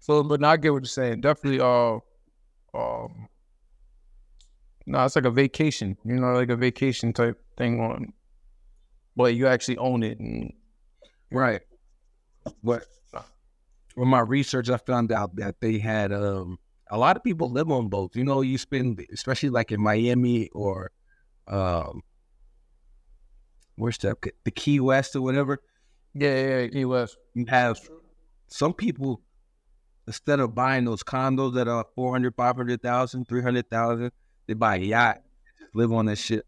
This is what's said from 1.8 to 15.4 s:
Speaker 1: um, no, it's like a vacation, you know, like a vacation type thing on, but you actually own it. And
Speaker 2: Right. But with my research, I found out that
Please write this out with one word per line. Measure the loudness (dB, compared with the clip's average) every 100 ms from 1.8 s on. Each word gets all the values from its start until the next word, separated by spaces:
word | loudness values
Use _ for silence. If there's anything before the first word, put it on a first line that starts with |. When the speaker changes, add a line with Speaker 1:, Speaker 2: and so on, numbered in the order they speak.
| 4 0 -8 _ _ _ _ _ _
Speaker 1:
um, | -6 -6 -6 -10 -14 -20 _ _ _ _ _ -20 _ _ -20 -20 -20 _ _ _ _ -4
no, | 0
it's | 2
like | 4 2
a |
vacation, | 4 2 2 0 0 -4 -6 -4
you |
know, | 0 2
like | 2 2
a | 2
vacation | 0 2 0 0 -2
type | 0 0 -2 _ -4
thing | -2 0
on, | -2 -4 -10 -14 _ _ -20 _ -20 _ _ _ _
but | 2 2
you | 4 4
actually | 2 0 -2
own | 0 0
it. | -2 -4
And | -8 -8 -8 -12 _ _ _ _ _ _ -6
Speaker 2:
Right. | 0 0 -2 _ _ _ _ _ _ _ _ -16 -8
But | -4 -4 -4 _ _ -18 -18 _ _ _ _ _ _
with | -2 4
my | 4
research, | 4 0 0 -2 -2
I | -2
found | 0 0 0
out | 0 -2
that | -6